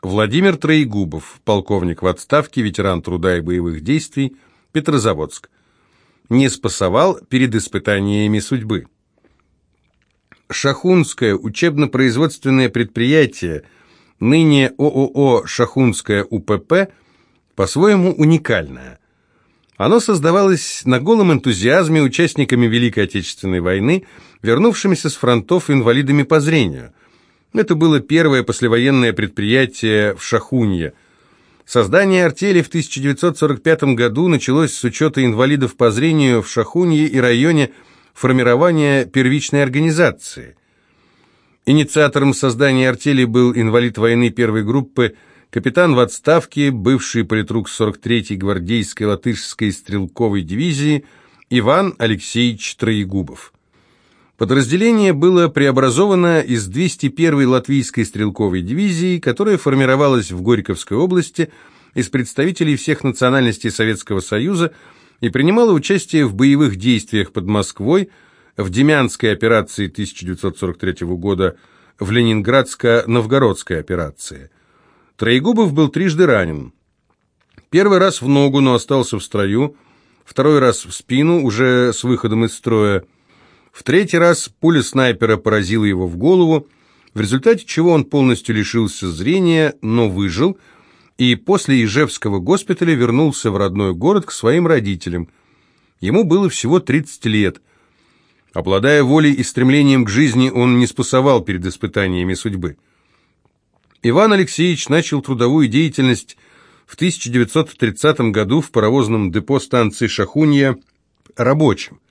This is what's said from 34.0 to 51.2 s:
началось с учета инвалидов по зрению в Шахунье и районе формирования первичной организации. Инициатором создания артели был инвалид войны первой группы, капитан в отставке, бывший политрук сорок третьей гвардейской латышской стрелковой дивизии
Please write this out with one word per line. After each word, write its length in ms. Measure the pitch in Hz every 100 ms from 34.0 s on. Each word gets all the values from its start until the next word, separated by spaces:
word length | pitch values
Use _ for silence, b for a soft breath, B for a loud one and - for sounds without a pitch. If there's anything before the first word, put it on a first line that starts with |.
| 120 113 180
началось 460 | 147 - 139 160
с 100 | -
учета 420 | 123 - 151 139 127
инвалидов 500 | 110 131 143 127 -
по 120 | 120
зрению 520 | 107 156 160 135 120
в 80 | -
Шахунье 580 | - 107 175 180 151 151
и 100 | 131
районе 540 | 123 117 151 160 135 b b b b
формирования 920 | - 127 131 123 120 175 160 147 139 123
первичной 580 | 135 127 143 - 143
организации. 960 | 139 131 160 156 165 - - - 117 - _ _ _ _ _ _ _ _ _ _ -
Инициатором 680 | 147 139 156 147 143 139
создания 560 | 131 135 117 139 131 131
артели 340 | 127 147 135
был 320 | 123 117 123 120
инвалид 420 | 110 117 120 107
войны 320 | 113 117 120
первой 340 | - 117 107 107
группы, 500 | 131 131 - 117 b b b b
капитан 460 | 117 127 170 175 127
в 40 |
отставке, 720 | 120 - - 165 - 143 143
бывший 540 | 123 98 127 - 117
политрук 460 | 98 110 107 113 98
сорок 280 | - 107 -
третьей 380 | - 117 101 98
гвардейской 720 | 98 95 85 117 101 - 104
латышской 640 | 101 123 107 - - 107
стрелковой 720 | 92 - 101 92 - 113 101
дивизии 600 | 80 98 175 139 147 147 b b